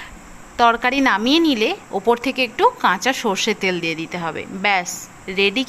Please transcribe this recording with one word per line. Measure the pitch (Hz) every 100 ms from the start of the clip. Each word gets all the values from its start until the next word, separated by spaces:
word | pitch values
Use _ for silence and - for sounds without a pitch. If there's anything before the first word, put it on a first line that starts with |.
| - - - - - -
তরকারি | 233 233 247 277 262
নামিয়ে | 196 240 320 320
নিলে | 226 233 403 - 196
ওপর | 226 233 277
থেকে | 254 240
একটু | - 480 -
কাঁচা | 208 185 254 262
সর্ষের | 220 185 220 196
তেল | 190 175
দিয়ে | 165 160
দিতে | 165 180
হবে। | 165 147 - 190
ব্যাস, | 202 190 180 - - - - 190
রেডি | 202 226